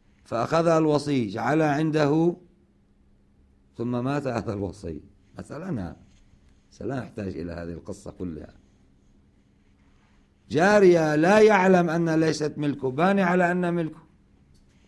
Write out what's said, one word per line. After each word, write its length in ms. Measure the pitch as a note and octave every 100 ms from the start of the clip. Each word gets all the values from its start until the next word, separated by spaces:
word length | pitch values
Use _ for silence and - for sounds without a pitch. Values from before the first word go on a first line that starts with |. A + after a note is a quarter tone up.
| _ _
فأخذها 540 | - A2+ B2 D#3+ E3+ D#3+
الوصي 500 | D#3+ D3 D3 C#3 A2
جعلها 440 | G#2+ A2 D#3 D#3
عنده، 640 | C#3+ D#3+ D3+ D3 D3+ E3+ F3 - _ _ _ _ _ _ _ _ _ _ _ _ -
ثم 260 | A#2+ B2
مات 240 | B2+ C#3+ C#3+
هذا 260 | A#2 G2
الوصي 480 | G2+ G2 D#2+ F2 D#2 - _ _ -
مثلًا. 580 | - C3 F#3 C#3 E2+ D2 - _ _ _ _ _ _
سلا 280 | - A2 C3+
نحتاج 280 | G2+ - G2
إلى 240 | F#2 E2+
هذه 200 | E2 E2+
القصة 400 | E2 - G2 -
كلها. 420 | - F#2 D2+ - - _ _ _ _ _ _ _ _ _ _ _ _ _ _ _ _ _ _ _
جارية 640 | B2+ F#3 G#3+ F#3+ E3+ D#3 D3+
لا 240 | E3 G#3+
يعلم 500 | G#3+ G3+ F#3 F3+ F3
أن 300 | E3 E3+ D#3+
ليست 340 | D#3+ D3+ D3+ D3+
ملكه، 340 | D3 C3+ C3
باني 300 | C3 F3+ G3+
على 300 | F3+ F3+ F3
أن 220 | F3+ F3
ملكه، 260 | E3+ D#3+ - - _ _ _ _ _ _ _